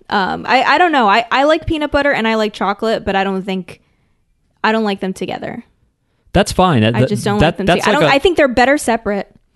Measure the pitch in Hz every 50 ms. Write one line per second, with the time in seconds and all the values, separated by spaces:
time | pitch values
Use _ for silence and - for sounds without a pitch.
0 | _ - - 208 185 180 160 170 165 - 240 262 247 254 269 311 359 349 302 269
1 | 226 202 196 233 226 - - 254 277 302 320 330 320 - 330 302 302 294 - 285
2 | 277 285 - - 220 226 220 220 214 214 208 - 208 190 202 - 226 220 226 -
3 | 226 208 190 196 196 196 190 190 185 202 190 185 175 - - - _ _ _ _
4 | _ _ _ _ _ _ _ _ _ _ _ _ - 214 220 220 220 208 196 196
5 | - 185 190 - 190 170 - - - - - 240 - _ _ _ _ _ _ _
6 | _ _ _ _ _ _ - - 208 - - - 185 185 156 117 110 113 - -
7 | 127 - 208 120 - 214 202 208 143 165 175 - 190 202 - - - 202 208 294
8 | 285 277 269 285 - 392 339 - 302 262 226 254 240 262 285 294 - - 226 226
9 | - 196 208 202 - - _ _ _ _ _